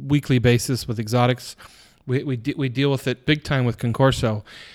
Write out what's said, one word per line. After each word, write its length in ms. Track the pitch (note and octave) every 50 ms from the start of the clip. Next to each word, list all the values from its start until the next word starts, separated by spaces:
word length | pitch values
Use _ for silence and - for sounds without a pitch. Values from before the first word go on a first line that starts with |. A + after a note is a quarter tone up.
| C3+
weekly 320 | C#3 D3 D3 B2+ - C3+ B2
basis 500 | A2 B2 A#2+ A#2 - - C3 A2+ - -
with 100 | A2+ A2
exotics. 560 | A2 A2 A#2 B2 B2 B2 B2+ B2+ - - - - - - - - - - _ _ _
We, 180 | - B2 - A2+
we 120 | D3 C3 A#2
de-, 160 | A2 C#3 -
we 120 | D#3+ C#3 C3
deal 200 | A#2 C3 C#3 C#3+
with 160 | C#3 B2+ -
it 200 | C3+ B2 - _
big 180 | - D#3 D3+ -
time 200 | - D3 C3 B2
with 120 | A#2+ A2 -
Concorso. 640 | - A#2+ A2 - C#3 C3+ B2+ - - A2+ G#2+ G#2 - - - - - - -